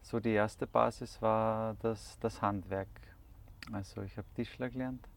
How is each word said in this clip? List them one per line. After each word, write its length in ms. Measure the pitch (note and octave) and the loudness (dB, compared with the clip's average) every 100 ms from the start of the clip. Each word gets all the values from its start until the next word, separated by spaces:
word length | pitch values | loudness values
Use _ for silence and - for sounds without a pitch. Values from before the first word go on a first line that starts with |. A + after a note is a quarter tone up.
so 180 | - A#2 | -2 0
die 120 | A2 | 4
erste 360 | G#2+ G#2+ - - | 4 4 2 2
Basis 540 | A#2+ A#2 - A#2 - | 6 4 2 -12 0
war 540 | A2 A2 A2 A2 A2 G#2+ | 4 4 4 2 -2 0
das, 360 | A2+ A2 - - | 0 0 -6 -4
das 200 | A2+ - | -4 0
Handwerk. 480 | G#2 G2+ F#2 F#2+ F#2+ - - - - - - - - | 0 0 -2 -2 -2 -10 -18 -20 -20 -20 -20 -16 -8
Also 300 | G#2 G2 - | -6 -6 -8
ich 160 | G2 - | -8 -8
hab 80 | - | -8
Tischler 360 | - A#2 - B2+ | -6 -6 -4 -6
gelernt 360 | B2+ B2+ C3 - | -4 -4 -6 -12